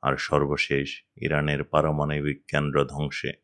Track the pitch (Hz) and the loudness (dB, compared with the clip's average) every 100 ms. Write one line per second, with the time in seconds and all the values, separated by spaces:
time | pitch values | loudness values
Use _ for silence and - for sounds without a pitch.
0 | 67 65 - 73 71 71 - 69 69 - | 0 -2 0 2 2 0 0 0 -2 -8
1 | _ - - 73 73 71 73 78 78 73 | _ -6 -2 0 2 -2 2 2 2 2
2 | 73 76 73 69 - 71 73 71 67 71 | 0 0 -2 -4 -4 -2 0 0 0 -2
3 | 73 - 71 - | -6 -4 -8 -8